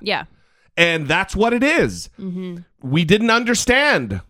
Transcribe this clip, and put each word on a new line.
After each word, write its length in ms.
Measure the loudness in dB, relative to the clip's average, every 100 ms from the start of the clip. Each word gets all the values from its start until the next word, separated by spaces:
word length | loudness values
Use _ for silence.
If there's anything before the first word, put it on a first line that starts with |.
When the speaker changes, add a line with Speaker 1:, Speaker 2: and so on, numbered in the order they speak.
Speaker 1:
Yeah. 220 | -6 -6 -6 _ _ _ _ 0
Speaker 2:
And 260 | 2 2 0
that's 300 | -2 -2 0
what 160 | 0
it 100 | 2
is. 460 | 2 2 0 -2 -12 -14
Speaker 1:
Mm-hmm. 400 | -12 -10 -10 -12 -18 _
Speaker 2:
We 220 | -2 0
didn't 260 | 2 2 4
understand. 920 | 2 2 0 2 2 4 2 -2 -8 -10